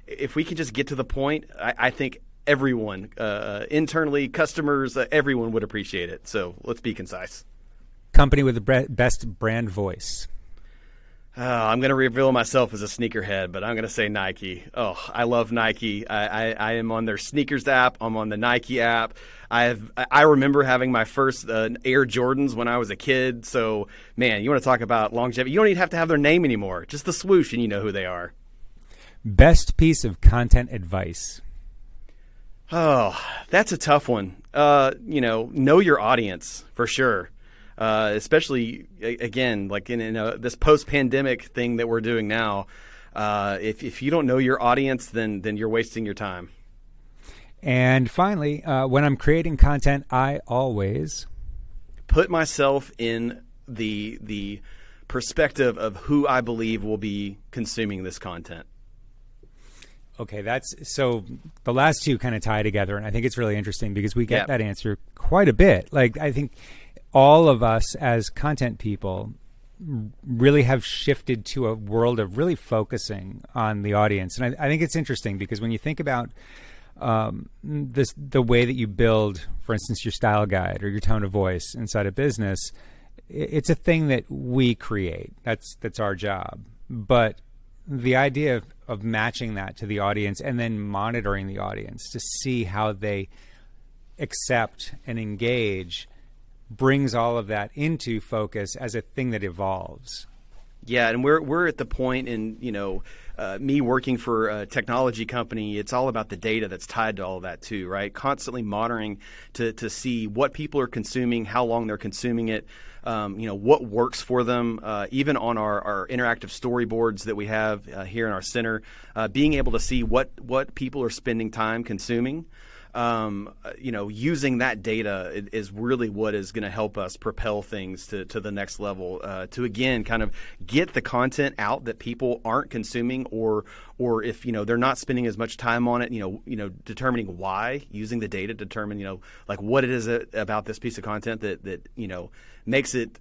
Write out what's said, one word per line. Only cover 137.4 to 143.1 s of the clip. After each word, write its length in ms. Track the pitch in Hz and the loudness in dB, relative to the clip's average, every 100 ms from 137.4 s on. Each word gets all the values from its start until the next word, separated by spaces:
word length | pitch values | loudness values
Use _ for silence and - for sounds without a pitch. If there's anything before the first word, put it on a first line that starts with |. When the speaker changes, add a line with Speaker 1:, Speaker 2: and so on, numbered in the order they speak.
| 95 95 117 139 - | -6 -4 -4 -6 -10
Speaker 1:
using 280 | 104 107 117 | -12 -8 -6
the 100 | 104 | -4
data 240 | 101 101 | -6 -6
to 100 | 110 | -8
determine, 340 | 101 113 104 104 | -10 -8 -8 -8
you 60 | |
know, 160 | 98 95 - - - | -10 -12 -16 -18 -10
like, 120 | 101 | -8
what 220 | 104 131 | 0 2
it 60 | 127 | 2
is 180 | 127 113 | 0 -2
a-, 180 | 117 - | -4 -4
about 320 | 107 104 107 | -6 -4 -4
this 160 | 104 107 | -4 -8
piece 180 | 120 110 | -8 -8
of 60 | |
content 380 | 107 107 117 110 | -8 -8 -6 -6
that, 240 | 107 87 98 | -6 -8 -8
that, 240 | 87 - - | -12 -12 -12
you 100 | 107 | -10
know, 240 | 90 87 - - - - | -10 -12 -18 -20 -12 -2
makes 300 | 131 139 127 | 0 0 -4
it, 240 | 117 | -4